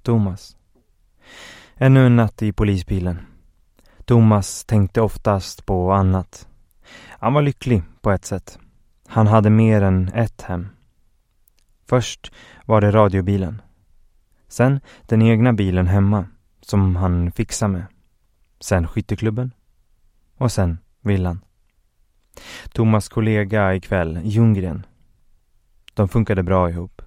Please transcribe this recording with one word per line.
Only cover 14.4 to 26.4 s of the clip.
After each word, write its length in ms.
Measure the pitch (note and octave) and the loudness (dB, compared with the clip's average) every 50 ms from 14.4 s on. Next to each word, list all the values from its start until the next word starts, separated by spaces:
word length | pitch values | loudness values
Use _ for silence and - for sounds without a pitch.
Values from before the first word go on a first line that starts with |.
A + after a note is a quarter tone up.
| _ | _
Sen 320 | _ - - A#2+ C3 C#3 C3+ _ - - - | _ -2 0 0 2 2 -2 _ -12 -20 -20
den 200 | _ - A2+ A2 | _ 0 2 4
egna 320 | A2+ A2+ A2+ G#2+ A#2 B2+ A#2 | 4 4 4 4 2 2 2
bilen 340 | G2+ G2+ F#2+ F2+ F#2 F2+ | 0 0 0 0 0 0
hemma, 400 | F2 F#2+ G2+ G2 G2+ G#2+ G#2 F#2 - _ _ _ _ _ _ | 2 2 2 2 2 0 -2 -4 -8 _ _ _ _ _ _
som 340 | _ - - G2+ G2 F#2 F2+ | _ -4 0 0 0 0 0
han 360 | F2 F#2+ F#2 F2 F2 F2 F2 | 0 -2 -2 0 0 -2 -4
fixade 400 | - - A2 - - - A2+ G2+ | -4 -6 -6 -6 -4 -4 -4 -4
med. 140 | F#2+ F2+ F2+ - _ _ _ _ _ _ _ _ _ _ _ _ _ _ | -4 -6 -10 -14 _ _ _ _ _ _ _ _ _ _ _ _ _ _
Sen 280 | - - G2+ F2+ D#2+ | -6 -2 -2 -2 -2
skytteklubben. 640 | - - A2 - - G#2+ - G#2+ A2 G#2+ A#2+ B2+ B2+ - _ _ _ _ _ _ _ _ _ _ _ _ _ _ _ _ | -2 -6 -8 -6 -6 -8 -4 -4 -4 -4 -4 -8 -8 -10 _ _ _ _ _ _ _ _ _ _ _ _ _ _ _ _
Och 140 | _ C3 A#2 | _ -6 -4
sen 260 | - - F#2+ E2+ E2 E2+ _ _ _ _ | -2 -2 -2 -2 -4 -6 _ _ _ _
villan. 400 | _ G#2 G2+ F#2+ F2+ F2+ F2 F#2+ _ _ _ _ _ _ _ _ _ _ _ _ _ _ _ _ _ _ _ - - - - - - - | _ -2 -2 -2 -2 -4 -6 -8 _ _ _ _ _ _ _ _ _ _ _ _ _ _ _ _ _ _ _ -20 -20 -20 -20 -18 -20 -10
Thomas 380 | - - A2+ A2 A2 G#2+ - - | -4 0 2 2 2 0 -2 -4
kollega 680 | - A#2+ A2 A2 A2 G#2 G#2 F#2+ A2 G#2+ G2+ F#2+ F#2+ | -4 -2 -2 0 0 -2 -2 -2 -2 0 0 0 -2
ikväll, 460 | F#2+ - - G2+ F#2 E2+ E2 D#2+ F2 D#2+ | -4 -4 -4 -4 -2 -2 -4 -6 -6 -6
Ljunggren. 600 | G#2+ G#2 A2+ A#2 A2+ G#2+ G2 F#2 F2+ D2+ - - _ _ _ _ _ _ _ _ _ _ _ _ _ _ _ _ _ _ _ _ - _ | -2 0 2 4 4 2 0 -2 -6 -8 -10 -12 _ _ _ _ _ _ _ _ _ _ _ _ _ _ _ _ _ _ _ _ -12 _
De 160 | - G#2 F#2 | -4 -4 0
funkade 340 | - A#2 G#2+ - G#2 F#2 | 0 -2 0 0 -2 -2